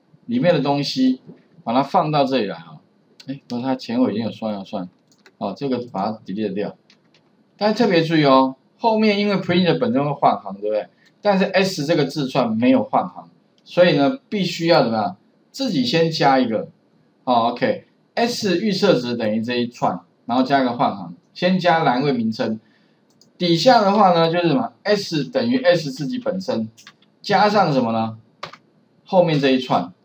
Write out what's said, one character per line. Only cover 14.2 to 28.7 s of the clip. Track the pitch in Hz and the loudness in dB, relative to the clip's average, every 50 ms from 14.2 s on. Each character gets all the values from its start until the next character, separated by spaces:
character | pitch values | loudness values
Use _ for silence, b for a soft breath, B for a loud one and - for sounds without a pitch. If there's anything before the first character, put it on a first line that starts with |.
| _ _ | _ _
必 | - 208 180 | -6 -4 -4
须 | - - - 165 165 | -4 -4 -4 0 2
要 | 170 151 131 | 4 4 4
怎 | 113 | 2
么 | 113 110 | 0 -2
样？ | 104 101 95 - _ _ _ _ _ _ | -2 -4 -6 -10 _ _ _ _ _ _
自 | _ - 269 254 | _ -8 -6 -4
己 | 185 143 123 | -2 -2 -2
先 | - - 165 165 165 | 0 0 0 0 0
加 | 156 - 156 139 135 131 | 0 0 2 2 4 2
一 | 127 107 | 2 0
个， | 110 101 - - - _ _ _ _ _ _ _ _ _ _ | -2 -4 -6 -8 -14 _ _ _ _ _ _ _ _ _ _
哦， | - 123 120 113 120 | 0 0 2 2 0
OK，S | 120 - 151 - 101 - - _ _ _ _ _ _ - 233 233 240 - - 202 175 175 | -2 -2 -2 -2 -2 -2 -6 _ _ _ _ _ _ -2 -2 -2 -2 -4 -2 -2 -2 0
预 | 208 220 | 0 -2
设 | 185 151 202 190 156 127 | -2 2 2 2 2 2
值 | 120 120 120 113 | 0 -4 -6 -4
等 | 113 107 | -2 -2
于 | 107 113 | -2 -2
这 | 110 120 123 | -4 -4 -4
一 | 123 120 120 | -4 -4 -4
串， | - - 139 120 95 90 - _ _ _ _ | -6 -4 -4 -4 -4 -6 -12 _ _ _ _
然 | - 120 131 | -4 -2 -2
后 | |
加 | 127 127 143 135 131 | 0 2 2 0 0
个 | 123 117 - | 0 -2 -2
换 | 139 113 98 | -2 -2 -2
行， | 98 90 85 87 - _ _ _ | -6 -12 -14 -16 -18 _ _ _
先 | - 175 180 190 170 | -4 -2 0 0 2
加 | 151 175 165 165 160 | 2 2 2 2 2
栏 | 143 123 131 | 0 0 0
位 | 143 147 131 | 0 0 0
名 | 117 113 110 | 0 -2 -4
称。 | 110 - 123 110 110 110 b b b b b b b b b b b _ _ _ _ _ | -2 -4 -4 -4 -4 -6 b b b b b b b b b b b _ _ _ _ _
底 | 180 175 170 160 | 0 0 0 4
下 | 160 254 254 233 | 6 6 6 6
的 | 208 196 | 6 4
话 | 202 214 208 185 175 | 4 4 4 4 6
呢， | 165 165 165 | 4 2 2
就 | 165 175 | 2 0
是 | 175 165 | 0 2
什 | 147 | 2
么？ | 127 - - - _ _ | 0 -2 -4 -10 _ _
S | 196 208 196 - - 170 151 135 | 0 0 0 0 -4 -4 -4 -4
等 | 127 - - 123 117 | -2 -2 -2 0 0
于 | 127 - | 0 2
S | - 175 175 165 151 143 | 4 4 2 2 0 -6
自 | 127 - 151 127 | -8 -6 -8 -6
己 | 123 - | -6 -6
本 | - 110 95 - | -6 -6 -6 -6
身， | 190 - 113 113 110 110 - - - - _ _ _ _ _ _ | -6 -6 -4 -6 -6 -8 -12 -18 -20 -20 _ _ _ _ _ _
加 | - - 202 185 202 208 | -6 -2 2 2 2 4
上 | 202 214 190 160 143 | 4 2 2 2 2
什 | 131 120 | 0 0
么 | 113 | 0
呢？ | 113 113 113 113 113 - - _ _ _ - - - - _ _ | -2 -2 -2 -4 -6 -12 -18 _ _ _ -18 -18 -18 -20 _ _